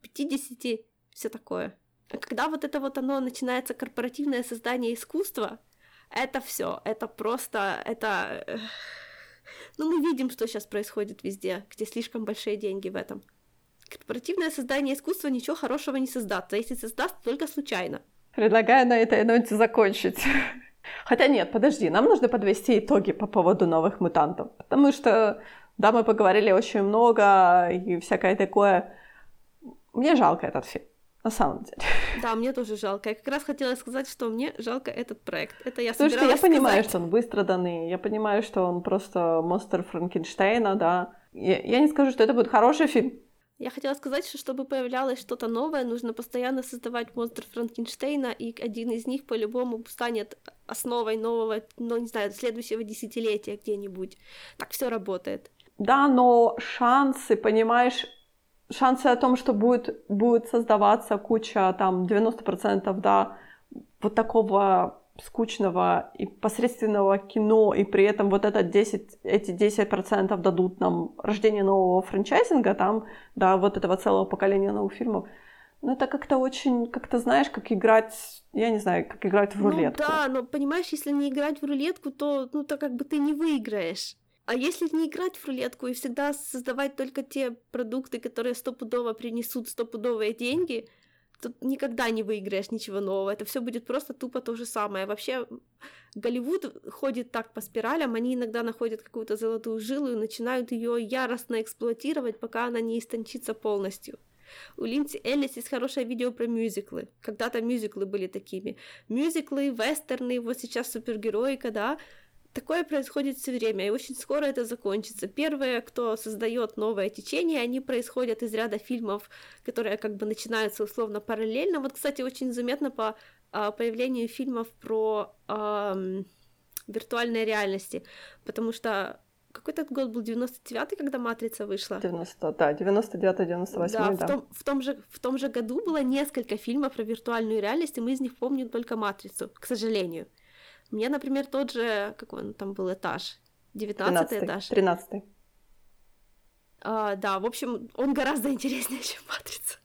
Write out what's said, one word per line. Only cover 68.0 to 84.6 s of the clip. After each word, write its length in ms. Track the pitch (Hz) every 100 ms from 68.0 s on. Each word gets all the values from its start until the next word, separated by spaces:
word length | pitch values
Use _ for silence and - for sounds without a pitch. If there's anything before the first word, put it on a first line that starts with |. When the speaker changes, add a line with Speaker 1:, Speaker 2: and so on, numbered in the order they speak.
| 196
Speaker 2:
этом 240 | 208 202
вот 160 | 196 208
этот 240 | 208 180
десять, 480 | 202 214 202 - -
эти 280 | - 202 208
десять 380 | 180 208 208 208
процентов 520 | 208 196 208 190 202
дадут 380 | 175 175 185 185
нам 340 | 185 170 165 -
рождение 460 | - 214 220 214
нового 380 | 196 196 185 185
франчайзинга, 720 | 190 196 202 - 480 302 196 196
там, 300 | 190 220 220 - - -
да, 220 | 185 190
вот 180 | 196 196
этого 200 | 180 190
целого 280 | 214 196 190
поколения 460 | 190 196 196 196
новых 220 | 208 202
фильмов. 340 | - 269 202 - - - - - _
Ну, 120 | 262
это 140 | 262 269
как-то 300 | 285 - 269
очень, 480 | 262 262 285 247 233
как-то, 280 | 247 - 247
знаешь, 300 | 240 269 277
как 220 | - -
играть, 420 | 208 220 220 220 - - - _
я 160 | - 226
не 100 | 220
знаю, 280 | 202 175 -
как 160 | - 202
играть 300 | 196 202 202
в 60 |
Speaker 1:
Ну 80 | -
Speaker 2:
рулетку. 320 | 320 302 247 302
Speaker 1:
да, 200 | 311 285
но, 160 | 262
понимаешь, 440 | 247 302 277 330 349
если 200 | 302 -
не 180 | 285 285
играть 320 | 269 285 294
в 40 | 285
рулетку, 460 | 285 294 370 294
то, 380 | 262 294 285 254
ну, 100 | 294
то 140 | 294 285
как 180 | 294 247
бы 80 |
ты 140 | 285 311
не 160 | 285
выиграешь. 800 | 294 320 285 214 208 165 185 - - _ _ -
А 100 |
если 320 | 240